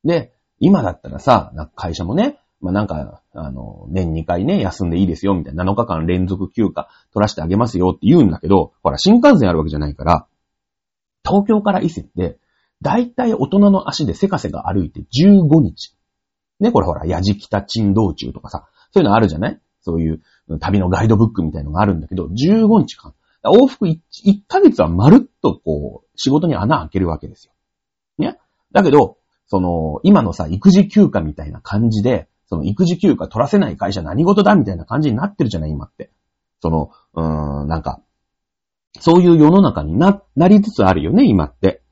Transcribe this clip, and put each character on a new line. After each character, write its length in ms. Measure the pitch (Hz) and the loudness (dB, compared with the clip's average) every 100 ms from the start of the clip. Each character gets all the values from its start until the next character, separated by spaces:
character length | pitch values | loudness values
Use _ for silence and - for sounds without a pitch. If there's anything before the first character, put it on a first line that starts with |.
| - | -2
で、 280 | 170 - _ _ _ | -2 -4 _ _ _
今 220 | - 196 | 2 2
だ 100 | 101 | 0
っ 100 | - | -8
た 80 | - | -16
ら 100 | - | -6
さ、 320 | - 113 - | 2 2 0
な 100 | 73 | -14
ん 20 | 73 | -16
か 60 | - | -10
会 200 | 82 82 | -10 -6
社 100 | 85 | -4
も 100 | 143 | -2
ね、 240 | 262 - _ _ | -2 -6 _ _
ま 80 | 92 | -6
あ、 20 | |
な 120 | 98 | -4
ん 40 | 104 | -4
か、 340 | 80 67 - _ | -8 -12 -16 _
あ 180 | - 78 | -16 -14
の、 360 | 64 57 50 50 | -14 -16 -18 -8
年 240 | 90 87 | -6 -4
二 120 | 80 80 | -4 -4
回 200 | 87 123 | -4 -2
ね、 160 | 196 | -2
休 240 | 95 - 90 | -2 -4 -4
ん 40 | |
で 80 | 82 | 0
い 40 | |
い 40 | 95 | 0
で 100 | 80 | 0
す 80 | 98 | -2
よ、 80 | |
み 100 | 92 | -2
た 80 | 67 | -4
い 20 | |
な。 120 | 76 90 | -6 -4
七 100 | 104 | -2
日 100 | 113 | -4
間 220 | 82 82 | -4 -2
連 200 | 90 92 | -2 -2
続 220 | 95 92 | -4 -6
休 180 | - 101 | -2 -2
暇 180 | 78 - _ _ | -4 -12 _ _
取 100 | 104 | -2
ら 60 | 104 | -2
せ 80 | - | -4
て 60 | |
あ 60 | 82 | -4
げ 100 | 98 | -2
ま 100 | 120 | -2
す 100 | 92 | 0
よ 120 | 90 | -2
っ 40 | 90 | 0
て 120 | 151 | 2
言 120 | 175 | 4
う 40 | |
ん 80 | 107 | 4
だ 80 | 80 | 0
け 80 | 80 | 0
ど、 240 | 95 - _ | 0 0 _
ほ 80 | - | -4
ら、 80 | 71 | -2
新 180 | 190 240 | 2 4
幹 220 | 285 214 | 6 4
線 120 | 101 | 2
あ 20 | |
る 60 | 82 | 0
わ 60 | 78 | -2
け 40 | |
じ 60 | 73 | -4
ゃ 40 | |
な 100 | 76 | -6
い 60 | 71 | -6
か 100 | 71 | -2
ら、 220 | 85 _ _ _ _ _ _ _ _ _ _ - | -2 _ _ _ _ _ _ _ _ _ _ -2
東 200 | 196 208 | -2 0
京 160 | 214 | -2
か 120 | 202 | 0
ら 80 | 185 | -2
伊 80 | 165 | -4
勢 140 | 101 | -8
っ 20 | - | -12
て、 340 | - 92 - _ _ _ _ | -8 -8 -8 _ _ _ _
だ 160 | 139 233 | -4 -4
い 120 | 240 | -4
た 140 | - 240 | -4 -4
い 80 | |
大 140 | - 123 | -2 0
人 120 | 196 202 | 4 4
の 180 | 196 - | 2 -2
足 160 | - 135 | -6 -6
で 80 | |
せ 160 | - 196 | -2 -4
か 100 | 185 | -2
せ 100 | 95 | -6
か 220 | 82 - | -8 -4
歩 120 | 98 80 | -4 -4
い 60 | |
て 120 | - 76 | -10 -6
十 220 | 120 190 | 2 6
五 260 | 202 156 160 | 6 6 4
日。 380 | 110 - - _ _ _ _ _ _ _ | 2 -4 -20 _ _ _ _ _ _ _
ね、 100 | 214 | 0
こ 80 | 143 | 0
れ 60 | 92 | -2
ほ 80 | |
ら、 120 | 76 82 | -6 -6
矢 160 | 82 | -4
敷 280 | 95 101 - | -2 -4 -4
田 120 | 101 | -8
珍 320 | 98 117 104 | -6 -4 0
道 200 | 101 101 | 0 0
中 180 | 73 62 | -4 -12
と 80 | - | -14
か 100 | - | -16
さ、 180 | - _ _ _ | -16 _ _ _
そ 80 | 196 | 0
う 20 | |
い 20 | 110 | 2
う 40 | |
の 60 | 107 | 2
あ 40 | |
る 80 | 110 | 2
じ 80 | 78 | -2
ゃ 40 | |
な 100 | 104 | -6
い？ 100 | - _ _ | -8 _ _
そ 140 | - 82 | -6 -4
う 60 | |
い 80 | 80 | -4
う 100 | 78 _ _ - 80 | -6 _ _ -12 -8
旅 180 | 92 101 | -2 -2
の 80 | 90 | 0
ガ 160 | 90 | 0
イ 60 | 110 | 2
ド 80 | 107 | 2
ブ 80 | 113 | 2
ッ 80 | |
ク 100 | - | 0
み 80 | 80 | -6
た 80 | 76 | -8
い 60 | 73 | -8
の 60 | |
が 100 | 80 | -2
あ 40 | 104 | -2
る 100 | 85 | -2
ん 40 | |
だ 80 | 78 | -6
け 80 | 92 | -10
ど、 140 | 76 | -8
十 340 | 101 156 220 214 | -4 0 2 4
五 140 | 220 | 2
日 160 | - - | 0 -8
間。 180 | - _ _ _ | -20 _ _ _
往 240 | 110 202 262 | 4 4 4
復 220 | - 180 | 0 -4
一、 120 | 160 _ - | -4 _ -2
一 180 | 202 202 _ | 0 0 _
ヶ 140 | 381 | 4
月 200 | 370 - | 4 4
は 60 | 82 | -2
ま 220 | 87 123 | 2 6
る 80 | 233 | 6
っ 20 | - _ | 4 _
と 180 | 123 - - | -4 -4 -6
こ 380 | 73 71 - _ | -6 -8 -14 _
う、 20 | - | -6
仕 140 | 135 | 0
事 180 | 151 170 | 0 0
に 80 | 110 | -2
穴 240 | 107 151 | -2 -2
開 100 | 78 | -4
け 100 | 95 | -4
る 80 | 90 | -4
わ 100 | 78 | -6
け 80 | - | -12
で 80 | - | -20
す 120 | _ | _
よ。 60 | _ _ _ _ _ _ - | _ _ _ _ _ _ -8
ね。 200 | - - _ _ _ | -8 -8 _ _ _
だ 120 | - | 0
け 80 | 190 | 4
ど、 260 | 143 120 _ _ _ _ | 4 2 _ _ _ _
そ 120 | 95 | -4
の、 400 | 90 85 78 76 | -2 -4 -6 -2
今 180 | 180 196 | 4 4
の 100 | 104 | 2
さ、 160 | 82 80 | -6 -6
育 240 | 98 196 | 0 4
児 160 | 185 202 | 4 2
休 200 | 214 180 | 2 2
暇 120 | 101 | 0
み 140 | 78 | -6
た 120 | 73 76 | -10 -14
い 60 | |
な 80 | 76 | -14
感 300 | - 101 117 | -8 -2 -2
じ 120 | 110 | 0
で、 280 | 117 107 - _ _ | -2 -2 -6 _ _
そ 120 | 85 | -6
の 60 | |
育 220 | 76 104 180 | -6 -2 -2
児 120 | - | 2
休 160 | 196 | 0
暇 140 | 120 80 | 0 -4
取 140 | 110 | -4
ら 60 | 139 | 0
せ 100 | 208 | 0
な 120 | 98 | -2
い 60 | 82 | -4
会 140 | 95 | -6
社 100 | 92 | -6
何 220 | 78 113 | -6 -2
事 200 | 170 202 | 2 2
だ 120 | 190 202 | 4 2
み 80 | |
た 80 | 107 | 0
い 60 | 90 | -6
な 80 | - | -6
感 160 | 123 | -4
じ 80 | 151 | -2
に 80 | 110 | -2
な 80 | 196 | -6
っ 100 | - | -4
て 80 | |
る 60 | 131 | -4
じ 80 | 95 | -4
ゃ 20 | |
な 80 | 78 | -8
い、 40 | |
今 160 | 73 67 | -8 -12
っ 40 | |
て。 200 | _ - _ _ _ _ _ | _ -20 _ _ _ _ _
そ 80 | 82 | -4
の、 220 | 80 71 _ _ | -4 -6 _ _
う 80 | 80 | -8
ー 420 | 80 78 73 71 71 | -6 -6 -6 -8 -6
ん、 20 | |
な 120 | 78 | -6
ん 20 | |
か、 200 | 67 - _ _ _ _ _ _ _ _ _ - | -8 -12 _ _ _ _ _ _ _ _ _ -4
そ 200 | - 175 | 4 6
う 40 | |
い 40 | 180 | 6
う 100 | 165 | 6
世 120 | 151 | 6
の 120 | 190 | 6
中 220 | 165 90 | 4 0
に 140 | 76 92 | -4 2
な-、 240 | 185 202 _ - | 2 0 _ 0
な 120 | 180 | 4
り 140 | 208 | 4
つ 100 | 208 | 4
つ 140 | - 95 | 0 2
あ 80 | |
る 100 | 92 | 2
よ 80 | 104 | 0
ね、 140 | 180 262 | 2 4
今 200 | 98 73 | 2 0
っ 80 | |
て。 280 | _ 95 - _ | _ -2 -2 _